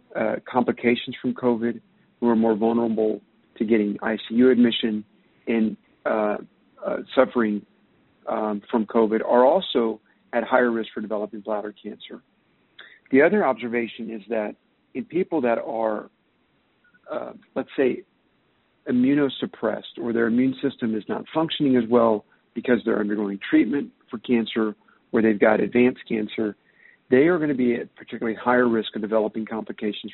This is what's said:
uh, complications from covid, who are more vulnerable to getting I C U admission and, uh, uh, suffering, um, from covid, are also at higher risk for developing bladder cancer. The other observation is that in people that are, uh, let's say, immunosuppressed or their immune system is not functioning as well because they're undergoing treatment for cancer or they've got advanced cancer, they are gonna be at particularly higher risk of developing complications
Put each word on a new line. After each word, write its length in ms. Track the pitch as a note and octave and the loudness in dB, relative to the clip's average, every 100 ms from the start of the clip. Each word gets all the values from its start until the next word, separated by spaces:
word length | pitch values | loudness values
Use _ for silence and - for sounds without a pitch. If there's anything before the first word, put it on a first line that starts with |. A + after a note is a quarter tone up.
| _ - | _ -6
uh, 200 | A2 G#2+ - | -4 -4 -4
complications 680 | B2 B2 - A#2+ A#2+ - B2 | 0 0 0 0 0 -2 -8
from 140 | C3 | -6
covid, 460 | A#2+ B2+ A#2 A#2 A#2 - _ _ _ | -2 -2 0 -2 -6 -14 _ _ _
who 80 | A#2+ | 0
are 80 | A2 | 2
more 180 | A2+ | 2
vulnerable 680 | G#2+ A2+ A#2 A#2 A2 A2 G#2 - _ _ - | 2 2 0 0 0 -2 -2 -10 _ _ -6
to 60 | |
getting 340 | G#2+ A2+ G#2 G2+ | 0 2 2 -2
I 160 | G#2+ A2 | -4 -6
C 200 | - A2+ | -2 4
U 140 | B2+ | 4
admission 540 | A#2+ A#2+ A2 A#2 G#2+ G#2+ _ _ _ - | 6 4 2 -2 -4 -8 _ _ _ -4
and, 300 | A2+ A2 G2+ _ _ - | 0 0 -2 _ _ -4
uh, 300 | A2+ G#2 G#2 - _ _ _ - | -2 -2 -4 -8 _ _ _ -8
uh, 100 | - - | -8 -2
suffering, 520 | - B2+ B2+ A2 G#2 - _ _ _ _ _ - | 2 2 2 0 -2 -8 _ _ _ _ _ -8
um, 360 | A2+ G#2+ G#2 - | -4 -4 -6 -2
from 160 | A#2+ G#2+ | -2 0
covid, 340 | A#2 A2 A2 | 0 2 0
are 200 | - B2 | 2 4
also 560 | B2+ F3 F#3 C3 A2+ G#2+ _ _ _ | 6 4 0 -2 -2 -4 _ _ _
at 100 | A#2+ | -6
higher 280 | A2+ B2+ B2 | 0 2 2
risk 180 | A2+ G#2+ | 0 -4
for 80 | - | -8
developing 380 | G#2 G#2+ G#2 A2 | -6 -6 -6 -10
bladder 340 | G2+ G#2+ G#2+ G#2 | -8 -6 -6 -12
cancer. 400 | G#2 - - - _ _ _ _ _ - - - _ | -16 -16 -18 -20 _ _ _ _ _ -20 -20 -20 _
The 100 | C3 | 4
other 240 | D#3+ G#3 | 6 4
observation 640 | F#3 A2 A#2+ A#2+ A2+ - A#2 | 2 0 -4 -4 -4 -8 -12
is 120 | A2+ G2+ | -12 -6
that 260 | A2+ G#2 - _ _ _ | -4 -4 -8 _ _ _
in 100 | C#3 | -12
people 380 | A#2 E3 F#3+ E3 | -6 -4 -2 -2
that 160 | B2 A#2 | 0 0
are, 500 | - A2+ A2 G#2+ - _ _ _ _ _ _ _ _ _ - | -2 -4 -2 -4 -8 _ _ _ _ _ _ _ _ _ -12
uh, 220 | D3+ B2 A#2 _ | -10 -10 -14 _
let's 140 | - B2+ - | -10 -8 0
say, 280 | C3 - - _ _ _ _ _ _ _ - | 0 0 -8 _ _ _ _ _ _ _ -4
immunosuppressed 1120 | B2+ B2+ C#3+ C#3 - B2+ - A2+ G#2 - - | 0 2 2 0 -2 -10 -6 -6 -6 -10 -10
or 140 | B2 | -4
their 120 | A#2 A#2 | 0 0
immune 280 | A#2+ C3 C3 | 2 0 0
system 320 | C#3 - A#2+ | -6 -4 -4
is 100 | A2 - | -4 -6
not 160 | G#2+ - | -8 -6
functioning 420 | D#3+ D#3+ - D3 B2+ | -4 -4 0 2 2
as 80 | A2+ | 4
well 360 | A#2+ A2+ G#2+ - _ _ | 4 4 2 -4 _ _
because 240 | - A#2+ B2 | -8 0 0
they're 140 | A2+ A2+ | 0 -2
undergoing 400 | G#2 G#2 G2+ G2 - | 0 -2 -4 -6 0
treatment 420 | D#3 - C#3+ B2+ - _ | 2 2 0 -6 -12 _
for 80 | A#2 | -12
cancer 560 | - A#2+ A2 A#2 A2 G#2 _ _ _ | -2 0 0 -2 -2 -4 _ _ _
or 100 | A#2 | 2
they've 160 | A2 G#2 | 2 4
got 220 | A2+ G#2+ | 4 4
advanced 400 | G2+ A#2 B2 B2+ - | 2 4 2 2 -6
cancer, 480 | A2+ G#2+ - A2 - _ _ _ _ _ | -6 -4 -4 -6 -6 _ _ _ _ _
they 180 | B2+ D#3 | 4 6
are 100 | F3 | 2
gonna 160 | D3+ | 0
be 200 | C3 B2 | 0 0
at 200 | A#2+ - - | 0 -6 -14
particularly 400 | - A#2 A#2 G#2+ | -16 -8 -6 -2
higher 320 | B2 B2 B2 | 2 4 4
risk 280 | A2+ G#2 A2 | 2 -2 -6
of 60 | |
developing 420 | G#2 A2 G#2+ A2+ G#2+ | -2 0 0 -4 -8
complications 680 | A2 G#2 A2 G#2+ G2+ G#2+ | -8 -10 -8 -8 -8 -12